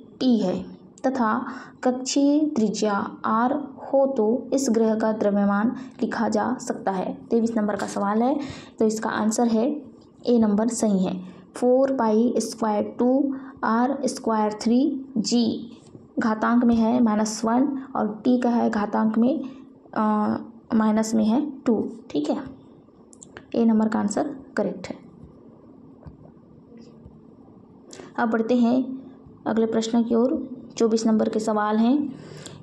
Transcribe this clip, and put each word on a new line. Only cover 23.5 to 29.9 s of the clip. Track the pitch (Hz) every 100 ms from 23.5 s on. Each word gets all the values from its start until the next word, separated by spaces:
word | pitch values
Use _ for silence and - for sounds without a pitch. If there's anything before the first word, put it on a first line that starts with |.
ए | -
नंबर | 233 220 220
का | 214
आंसर | 208 262 285 - - -
करेक्ट | 196 - -
है। | - - - - - - - - - - - - - - - - - - 233 - - - - - - - - - - - - - -
अब | 240
बढ़ते | 226 226 247
हैं | 233 262 254 - - - - - -
अगले | 220 226
प्रश्न | 226 220